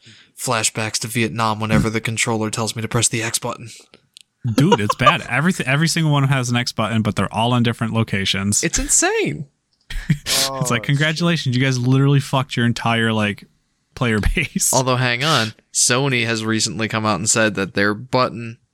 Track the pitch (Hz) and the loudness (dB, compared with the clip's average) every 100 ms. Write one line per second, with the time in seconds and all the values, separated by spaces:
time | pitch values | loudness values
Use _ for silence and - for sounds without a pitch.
0 | - - _ - - 117 107 113 110 - | -20 -20 _ -10 -2 0 0 -2 -4 -4
1 | 117 117 110 104 110 107 107 110 113 110 | -4 -2 -2 0 -2 0 0 2 2 -2
2 | 110 110 - 113 110 104 107 117 110 120 | -4 -2 -2 0 -2 -4 -4 -4 -4 0
3 | 110 117 110 - 120 - 113 - - - | 0 -2 -4 -4 -6 -10 -14 -18 -20 -20
4 | _ - - _ 127 107 156 - 104 - | _ -20 -20 _ -4 2 4 2 0 2
5 | - 170 - 120 165 185 - 143 160 165 | 2 2 -2 0 0 0 0 0 2 2
6 | 156 143 135 139 120 120 120 - 107 113 | 2 4 2 0 0 0 -2 -2 0 0
7 | 107 101 98 101 117 123 120 113 113 113 | 0 0 -2 0 0 2 2 0 -2 0
8 | 110 101 95 98 101 104 - - 285 - | 0 0 -2 -2 0 0 0 -2 0 0
9 | 349 440 359 151 151 _ _ _ - - | 2 0 -2 -4 -10 _ _ _ -10 -8
10 | - 143 - - 135 135 127 120 - 143 | -2 -4 -2 -2 -2 -2 -2 -2 0 0
11 | 156 160 170 160 131 123 135 127 123 131 | 2 0 0 0 0 0 2 0 2 4
12 | 139 143 - 135 127 - 120 117 117 117 | 4 4 2 -2 -2 0 0 0 0 2
13 | 113 110 104 98 - _ _ _ _ - | 2 2 0 -4 -10 _ _ _ _ -4
14 | 120 107 - - 165 190 - 127 127 127 | 0 2 2 0 -2 -2 0 0 2 2
15 | 127 120 147 139 110 - _ - - 123 | 0 0 0 0 0 -6 _ -2 2 2
16 | 139 123 113 113 110 110 110 95 110 113 | 2 0 0 0 0 0 -2 -4 -4 -2
17 | 107 95 110 117 110 95 95 - 101 104 | 0 0 0 2 2 2 -4 0 0 0
18 | 127 127 127 110 117 117 _ | -2 0 0 -4 -12 -14 _